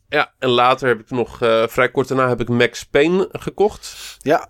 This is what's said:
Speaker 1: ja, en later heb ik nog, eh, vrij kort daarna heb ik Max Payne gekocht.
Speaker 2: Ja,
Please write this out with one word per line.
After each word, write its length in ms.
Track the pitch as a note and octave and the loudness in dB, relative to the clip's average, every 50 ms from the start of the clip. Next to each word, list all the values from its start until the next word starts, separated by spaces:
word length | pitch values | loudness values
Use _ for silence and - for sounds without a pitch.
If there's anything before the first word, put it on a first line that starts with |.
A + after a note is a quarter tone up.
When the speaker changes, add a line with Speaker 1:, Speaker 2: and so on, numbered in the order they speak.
| _ _ | _ _
Speaker 1:
ja, 240 | C#3+ D3 B2 - _ _ | -2 -2 -2 -2 _ _
en 100 | C3+ B2+ | -2 0
later 380 | B2 A#2+ B2 B2+ C3 C3 C#3 | 2 4 4 4 2 2 0
heb 120 | B2+ A#2 G#2+ | -2 -2 -2
ik 100 | G#2+ - | -4 -6
nog, 320 | C3+ B2 A2 - - - | -4 -4 -4 -4 -4 -2
eh, 260 | B2 A2+ A2+ A2+ A2 | 0 2 2 2 0
vrij 240 | - - C#3+ B2+ B2 | 0 0 0 0 0
kort 160 | - C3+ B2+ | 0 -4 -4
daarna 200 | - C3 C3 C3 | -2 0 0 0
heb 140 | B2+ B2 A2+ | 0 0 -2
ik 80 | A#2 - | -2 -2
Max 340 | A#2+ A#2+ A#2+ A#2 - - - | 0 0 0 0 -2 -8 -12
Payne 460 | - - C#3 D3+ E3+ F3+ F#3+ - - | -2 2 2 2 4 2 0 0 -2
gekocht. 840 | - - - D#3+ - - G3 G#3+ - - - - - - - - - - | -6 -10 -10 -10 -2 0 0 0 -2 -6 -14 -18 -18 -16 -18 -18 -18 -8
Speaker 2:
Ja, 300 | - C3 D#3 - - | -2 0 0 0 -2